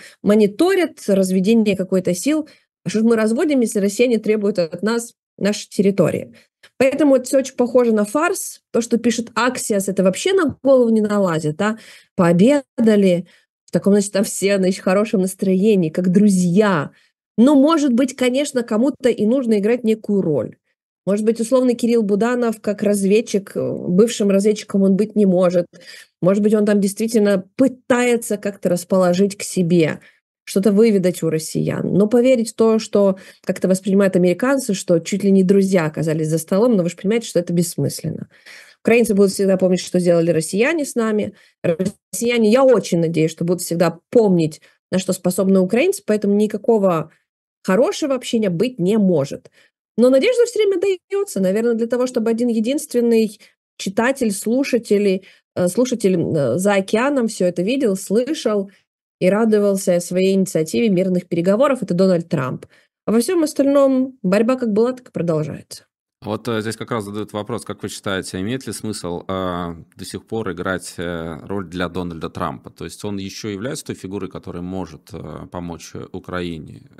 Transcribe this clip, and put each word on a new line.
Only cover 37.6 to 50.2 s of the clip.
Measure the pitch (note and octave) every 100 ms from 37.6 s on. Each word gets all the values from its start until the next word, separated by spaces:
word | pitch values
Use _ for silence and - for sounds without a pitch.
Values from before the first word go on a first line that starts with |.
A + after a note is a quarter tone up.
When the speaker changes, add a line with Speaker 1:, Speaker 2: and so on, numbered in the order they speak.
| E3+ - C#3+ - - - - _ - - - _
Speaker 1:
Украинцы | - A#3 A3
будут | G3+ G3
всегда | G3 G3 F#3+
помнить, | F#3 F3+
что | - F#3
сделали | F3 E3+ E3
россияне | D#3+ D#3+ F#3+ C4 E4
с | C4+ -
нами. | A3 G#3+ G#3 - _ _
Россияне, | E3 E3 F#3 - _ - A#3 A#3+ G#3+
я | B3
очень | C4+ A3 G3 E3+
надеюсь, | E3 E3 D#3+
что | -
будут | F3 F3+
всегда | - E3+ E3+ E3 _
помнить, | B3 G#3+ F3 D#3 - _ _ _
на | F#3
что | F#3+
способны | F#3 F3+ F#3 F#3+ F#3+
украинцы, | F#3 A3+ F4 G4 -
поэтому | G#3+ G3+ G3+
никакого | G#3+ G#3+ - A3+ F#3+ E3 D3+ _ _ _ _ _
хорошего | - F#3 D#4 G4 D4+
общения | C4 - A#3 G#3
быть | E3 B3 B3+
не | F3+ A3
может. | F#3+ E3 C#3 - - _ _ _ _ -
Но | B3
надежда | C4